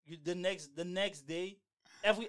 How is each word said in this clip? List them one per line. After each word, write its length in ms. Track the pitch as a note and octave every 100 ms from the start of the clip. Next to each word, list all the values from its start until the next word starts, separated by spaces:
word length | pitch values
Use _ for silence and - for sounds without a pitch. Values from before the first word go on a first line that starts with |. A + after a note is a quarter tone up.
| D3
you, 120 | E3
the 140 | D3 F3
next, 400 | F#3 F#3 D3+ C#3+
the 80 |
next 380 | F3 F#3 G3 D3
day, 360 | C#3 E3 F#3 G3+ _ _ _ -
every, 240 | G#3 G#3